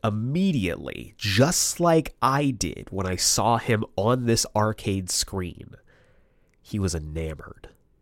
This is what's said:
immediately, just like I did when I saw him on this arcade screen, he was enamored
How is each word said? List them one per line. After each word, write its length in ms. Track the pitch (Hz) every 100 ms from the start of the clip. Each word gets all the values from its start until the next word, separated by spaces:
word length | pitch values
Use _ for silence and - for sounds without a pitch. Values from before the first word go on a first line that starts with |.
immediately, 1080 | 110 107 117 151 196 151 92 78 71 - 64 -
just 600 | 107 98 139 175 - -
like 360 | 170 165 147 -
I 300 | 123 139 143
did 360 | 113 90 - -
when 180 | 95 92
I 100 | 92
saw 400 | - - 110 117
him 260 | - 110 110 -
on 280 | 101 127 120
this 200 | 113 - 107
arcade 540 | 107 110 - 98 90
screen, 680 | - - 98 90 - - - _ _ _ _ _ _ _ _
he 180 | - 110
was 160 | 95 82
enamored 760 | 76 76 80 76 - - - _ _ _